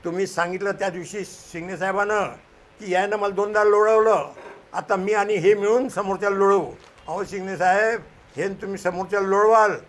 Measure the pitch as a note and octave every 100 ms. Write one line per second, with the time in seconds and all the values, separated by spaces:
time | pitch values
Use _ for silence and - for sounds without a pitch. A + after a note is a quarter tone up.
0 | F3 F3 F#3 - E3+ F#3 G3 G3 G3 F3+
1 | E3 G#3 F#3 - - E3+ F3 F3 G3 F#3+
2 | G3+ G#3+ D3+ A#2 _ _ _ _ G#3 F3+
3 | G3+ G#3 G3+ G3 G#3 G#3+ G#3 G#3 G#3+ A3
4 | A3 F#3 C3+ - - - - F3+ - F#3+
5 | G3 G#3+ G3+ G#3 F3+ G#3 G3+ A#3+ C4 -
6 | G3 F#3+ G3+ G3 G3 G3 D#3 - - -
7 | - F3 G3 G3 F#3+ D#3 F3+ G3 A3 A3+
8 | - - - - F#3+ G3 G3 G3 F3+ F3
9 | F3+ G3+ F#3+ G3 G#3+ A3+ G#3+ C3+